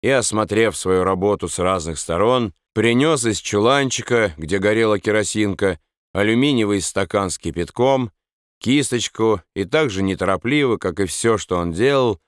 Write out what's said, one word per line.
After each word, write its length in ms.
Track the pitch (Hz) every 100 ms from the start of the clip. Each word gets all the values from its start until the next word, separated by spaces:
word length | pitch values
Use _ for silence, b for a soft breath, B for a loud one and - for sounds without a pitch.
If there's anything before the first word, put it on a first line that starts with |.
и, 80 | 117
осмотрев 680 | 135 107 107 107 107 113 -
свою 260 | 92 92
работу 460 | 90 92 101 98 85
с 100 | -
разных 400 | 90 95 80 78
сторон, 540 | - 82 110 127 110 - _
принес 520 | - 110 120 151 151 113
из 140 | 101
чуланчика, 920 | - 104 110 139 131 120 - 120 104 76
где 220 | 78 98
горела 380 | 101 110 113 104
керосинка, 800 | 107 107 101 107 104 92 98 87 _ _ _
алюминиевый 680 | 95 104 117 143 127 104 101
стакан 500 | - - 98 104 95
с 60 | -
кипятком, 760 | 87 78 85 - 127 135 123 _ _ _ _ _
кисточку 800 | - 143 135 120 - - 113 101 -
и 120 | - 95
так 240 | 156 151
же 120 | 95
неторопливо, 760 | 98 92 92 95 120 147 135 107
как 240 | 95 82
и 40 | 95
все, 320 | - 113 104
что 200 | - 90
он 160 | 87
делал, 480 | 82 131 139 123 98